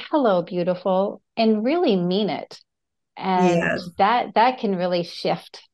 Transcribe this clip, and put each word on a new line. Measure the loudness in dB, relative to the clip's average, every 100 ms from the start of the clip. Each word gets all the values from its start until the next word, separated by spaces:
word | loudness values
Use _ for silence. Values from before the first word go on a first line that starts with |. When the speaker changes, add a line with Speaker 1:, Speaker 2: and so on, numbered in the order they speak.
| 0
Speaker 1:
"Hello, | 0 2 2
beautiful," | 0 -2 -2 -2 0 0 0 -4 _ 0
and | 2 2
really | 0 0 2
mean | 2 0 0 -2
it. | -4 -10 -18 _ _ _ _ _ -10
And | -2 2 2 2
Speaker 2:
Yes. | 0 -4 -6 0
Speaker 1:
that, | 2 2 0
that | 2 2 2
can | -4
really | -2 0 -2
shift. | -4 -6 -4 -4 -6 -20 -20